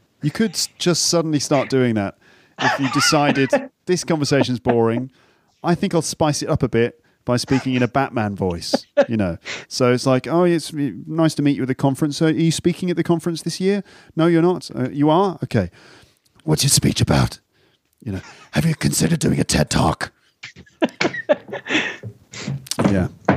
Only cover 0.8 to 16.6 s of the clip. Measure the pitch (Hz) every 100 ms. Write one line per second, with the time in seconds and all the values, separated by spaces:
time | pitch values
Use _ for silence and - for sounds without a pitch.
0.8 | - 165 - 170 160 151 - 143 123 131
1.8 | 123 110 98 - _ _ _ - - -
2.8 | 135 139 135 156 147 135 135 277 247 -
3.8 | - 180 - 160 143 143 127 123 - 120
4.8 | 113 117 131 - _ _ _ _ - 170
5.8 | 202 175 147 - 156 143 - 151 131 117
6.8 | 117 - _ _ - 120 - 135 135 127
7.8 | 120 139 135 123 107 98 95 87 - 262
8.8 | - - - 113 95 85 - - - -
9.8 | 123 123 139 131 123 165 180 170 - 156
10.8 | 143 90 156 160 160 - 143 139 127 131
11.8 | 143 135 156 139 165 151 165 160 175 170
12.8 | 185 170 165 170 180 165 - - 185 202
13.8 | - - - - 160 170 170 180 - -
14.8 | 127 113 147 160 202 160 - 117 90 -
15.8 | - - _ _ _ _ - 151